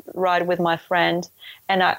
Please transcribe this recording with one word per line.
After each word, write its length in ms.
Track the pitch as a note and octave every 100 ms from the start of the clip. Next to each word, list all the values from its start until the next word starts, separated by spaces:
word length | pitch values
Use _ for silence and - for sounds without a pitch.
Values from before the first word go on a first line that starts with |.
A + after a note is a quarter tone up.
| -
ride 340 | F3 F#3 F3 F3
with 120 | F3
my 180 | E3+ E3
friend, 500 | - F3+ E3+ F3 F3 _ - - -
and 140 | F#3+
I, 120 | F3+